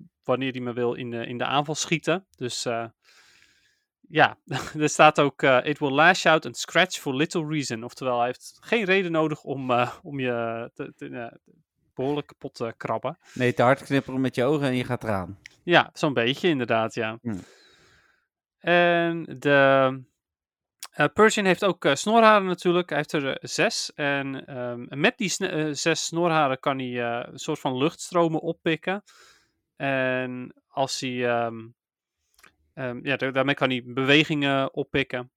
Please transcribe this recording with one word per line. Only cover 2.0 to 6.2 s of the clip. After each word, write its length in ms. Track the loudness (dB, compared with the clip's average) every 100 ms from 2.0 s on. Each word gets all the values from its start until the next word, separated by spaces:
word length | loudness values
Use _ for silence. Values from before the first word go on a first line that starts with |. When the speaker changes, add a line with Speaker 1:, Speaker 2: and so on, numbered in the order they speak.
| 0 -4 -4 _
Speaker 1:
Dus, 280 | -10 -6
eh, 220 | -6 -6 -8 -14 _ _ _ _ _ _ _ _ _ _ _
ja, 300 | 2 4 2 -8
<laughs> 320 | -8 -6 -2
er 100 | 0
staat 320 | 8 8 8
ook, 220 | 2 2
eh, 180 | 4 4
"It 140 | 2 -2
will 140 | 0
lash 340 | 4 4 6